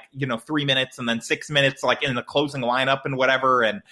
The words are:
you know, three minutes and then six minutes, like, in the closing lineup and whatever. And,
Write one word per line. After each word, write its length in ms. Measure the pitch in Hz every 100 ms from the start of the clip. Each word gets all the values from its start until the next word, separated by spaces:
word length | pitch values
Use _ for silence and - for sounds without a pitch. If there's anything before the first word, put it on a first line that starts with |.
| -
you 140 | 135 135
know, 120 | 117
three 280 | - 151 143
minutes 320 | 131 131 -
and 100 | 117
then 120 | 117
six 300 | - 156 -
minutes, 320 | 143 135 -
like, 220 | 127 120
in 100 | 143
the 80 | 123
closing 400 | - 143 151 139
lineup 380 | 120 127 131 139
and 120 | 143 131
whatever. 460 | 131 131 131 123
And, 200 | 110 101 -